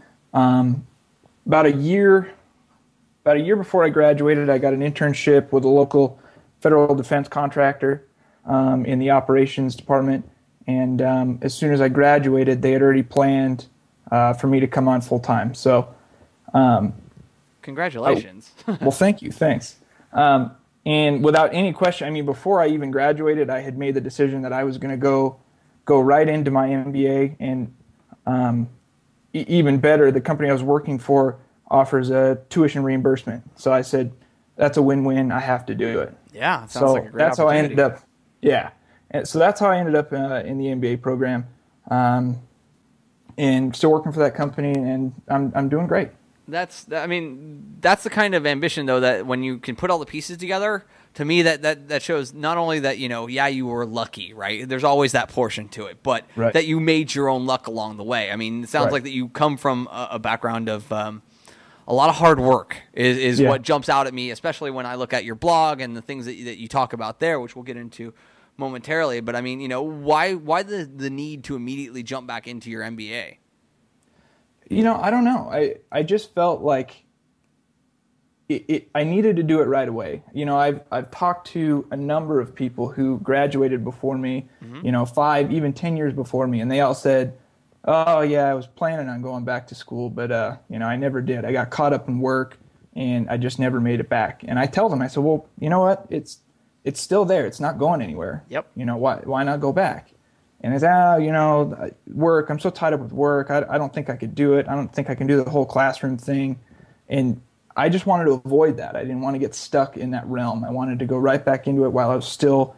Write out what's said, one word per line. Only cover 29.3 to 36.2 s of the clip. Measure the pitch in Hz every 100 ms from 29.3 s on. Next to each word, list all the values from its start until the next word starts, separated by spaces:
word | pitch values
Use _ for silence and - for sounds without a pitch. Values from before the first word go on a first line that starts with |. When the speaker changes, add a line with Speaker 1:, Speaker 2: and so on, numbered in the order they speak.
Speaker 1:
e-, | 156 -
even | 175 143 135
better, | 147 151 139
the | 131
company | 127 147 147
I |
was | 135
working | 131 147 147 135
for | 120 139 135 123 _ _ -
offers | 139 131 135 127
a | 131 131 123 -
tuition | 180 151 139
reimbursement. | 135 131 131 131 - 117 - -
So | 135
I | 131
said, | 127 135 123 - _ _ _ -
"That's | 143 151
a |
win-win. | 139 139 135 131 131
I | 120
have | 135 123 120
to |
do | 104 113 107
it." | 67 -